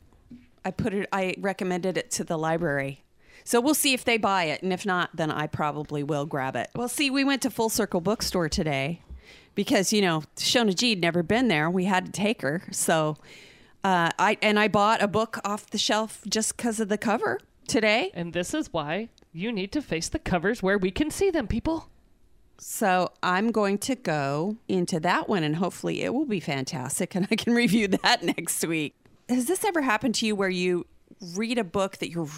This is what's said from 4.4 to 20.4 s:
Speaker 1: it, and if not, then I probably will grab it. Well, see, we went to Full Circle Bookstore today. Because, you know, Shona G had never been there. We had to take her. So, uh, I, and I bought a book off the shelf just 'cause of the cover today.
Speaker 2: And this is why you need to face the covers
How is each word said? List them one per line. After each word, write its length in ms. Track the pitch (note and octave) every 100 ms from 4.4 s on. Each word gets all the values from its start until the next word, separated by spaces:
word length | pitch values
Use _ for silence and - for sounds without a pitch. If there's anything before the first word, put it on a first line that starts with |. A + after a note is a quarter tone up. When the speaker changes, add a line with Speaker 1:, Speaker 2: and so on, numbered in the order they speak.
Speaker 1:
it, 180 | D#3+ C#3+
and 100 | F#3+
if 140 | F3+ G3+
not, 300 | F3+ E3 D#3+
then 140 | D#3
I 160 | C#3+ D3+
probably 560 | - D3+ D3 D3 D3
will 240 | C#3+ D3 D3+
grab 280 | D3+ C3
it. 160 | B2+ - -
Well, 120 | A#3+
see, 220 | - C#4
we 140 | C#4
went 180 | C#4 C#4
to 80 | B3+
Full 200 | - A3
Circle 320 | - G3+ F3+
Bookstore 460 | F3 A3 - F#3 D#3+
today. 540 | - D#3 C3+ C#3 E3+ - - - - -
Because, 380 | - G3+ A#3 F3+
you 80 | G#3+
know, 220 | F#3 D#3+ D3+ -
Shona 380 | - B3+ A3
G 160 | F3 F3
had 100 | G3
never 220 | E3+ E3+
been 260 | E3 A3 B3
there. 200 | D#3 D#3+
We 160 | F#3
had 220 | F3+ F#3 F3+
to 60 |
take 300 | - G#3 A#3
her. 200 | C3+ E3 -
So, 460 | - - D#3+ D#3 D3+ - - - - - _
uh, 280 | G3 F3+ E3+ -
I, 200 | F#3+ A3
and 160 | G#3+ G#3
I 100 | G#3+
bought 340 | G#3 G#3 A3+
a 60 | G#3
book 300 | G#3+ A3+ -
off 260 | G3+ G#3 -
the 80 | G#3
shelf 440 | - G#3+ A3 - G3+
just 280 | G#3+ A3 -
'cause 240 | A#3+ A3
of 80 | G3
the 100 | G#3
cover 420 | A3+ A3 A3+ - - _ -
today. 440 | B3+ G#3+ A3 F#4
Speaker 2:
And 180 | - E3+
this 220 | E3+ F3+
is 180 | D#4 -
why 360 | E3 D3 F3+ A#3 _ _
you 200 | E3 G#3+
need 200 | G#3+ G3
to 100 | D4+
face 260 | - E3 E3
the 100 | D#4+
covers 440 | - F3+